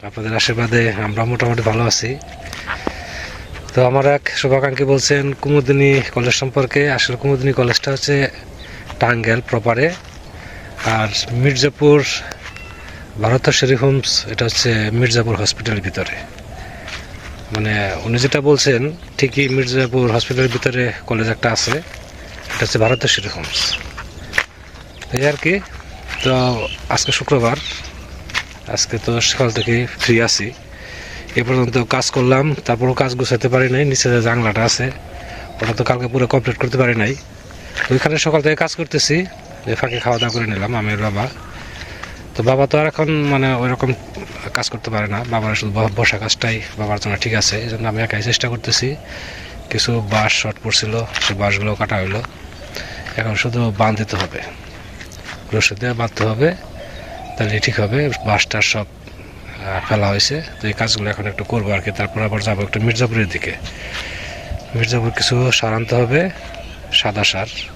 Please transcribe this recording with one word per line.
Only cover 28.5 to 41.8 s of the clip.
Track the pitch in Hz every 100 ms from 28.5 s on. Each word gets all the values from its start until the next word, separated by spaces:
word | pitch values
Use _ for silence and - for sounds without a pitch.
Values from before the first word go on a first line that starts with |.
| - - 107
আজকে | - 113 -
তো | 117 -
সকাল | - 123 113
থেকে | 107 117 120 -
ফ্রি | - 117 117
আছি। | - 101 - - - - - - - - -
এ | 120
পর্যন্ত | 131 120 123 113 127
কাজ | - 139
করলাম, | 123 135 151 139 -
তারপরও | 117 127 123
কাজ | 135 123
গুছাতে | 127 120 127
পারি | 127 131 127
নাই। | 147
নিচে | 131 131
যে | 120 117
জানলাটা | 117 113 107 117
আছে | - 127 - - - - - - -
ওটা | 113 113
তো | 120
কালকে | 127 123
পুরো | 127 123
কমপ্লিট | 135 120 117
করতে | 123 127
পারি | 123 113
নাই। | 107 139 - - - - - - -
ওইখানে | 127 - 151 160
সকাল | 156 147
থেকে | 151
কাজ | 165 -
করতেছি, | 165 151 - 156 185 - - - -
এই | 113
ফাঁকে | 127 120 123
খাওয়া | 117
দাওয়া | 117 113
করে | 110
নিলাম | 101 101 120
আমি | 107 104
আর | 107
বাবা। | 101 127 - - - - -